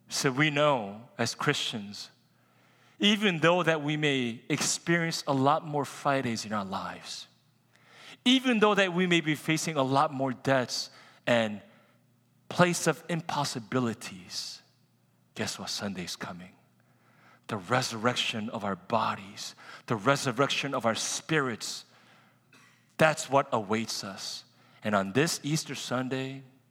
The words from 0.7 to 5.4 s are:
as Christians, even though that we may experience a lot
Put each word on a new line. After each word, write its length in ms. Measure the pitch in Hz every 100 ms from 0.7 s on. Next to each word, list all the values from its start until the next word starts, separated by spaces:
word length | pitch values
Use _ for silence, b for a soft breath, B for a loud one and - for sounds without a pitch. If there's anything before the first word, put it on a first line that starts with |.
| 131 101 104 123 -
as 160 | 117
Christians, 760 | - 151 131 - 113 101 104 - _ _ b b b b b b b
even 400 | 302 208 208 165
though 240 | 160 180
that 180 | 160 160
we 140 | 147 151
may 460 | 151 135 120 117 -
experience 760 | 151 - - - 170 165 - -
a 60 |
lot 320 | 135